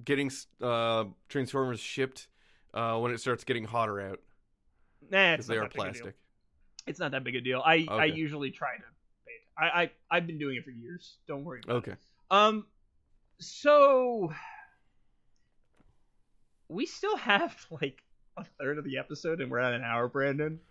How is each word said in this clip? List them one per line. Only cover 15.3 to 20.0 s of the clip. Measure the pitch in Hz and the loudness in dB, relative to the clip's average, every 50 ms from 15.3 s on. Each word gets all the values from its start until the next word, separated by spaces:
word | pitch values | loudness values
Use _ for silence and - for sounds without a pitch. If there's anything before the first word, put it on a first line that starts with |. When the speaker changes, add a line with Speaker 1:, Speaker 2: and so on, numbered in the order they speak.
| _ _ _ _ _ _ _ _ _ _ - _ _ _ _ _ _ _ _ _ _ _ _ _ _ _ _ | _ _ _ _ _ _ _ _ _ _ -20 _ _ _ _ _ _ _ _ _ _ _ _ _ _ _ _
Speaker 2:
we | - 151 196 294 | -10 -6 -6 -6
still | - - - - 415 427 | -6 -6 -6 -4 -4 -4
have, | 285 - 233 202 202 339 311 - - - | 0 2 4 4 4 4 0 -6 -10 -18
<laughs> | - 165 147 | -16 -10 -6
like, | - - - - - _ _ _ _ _ - | -6 -8 -8 -10 -20 _ _ _ _ _ -18
a | 170 165 - _ - | -16 -16 -16 _ -8
third | 139 135 147 | -6 -4 -4
of | 151 143 | -6 -6
the | 139 131 | -8 -8
episode, | 131 - - 151 143 - 165 165 160 | -8 -8 -10 -10 -8 -4 -4 -4 -4
and | 135 123 | -4 -2
we're | 127 123 | 0 0
at | 127 127 120 | 0 0 0
an | 120 127 | -2 -2
hour, | 117 117 117 | -2 -2 0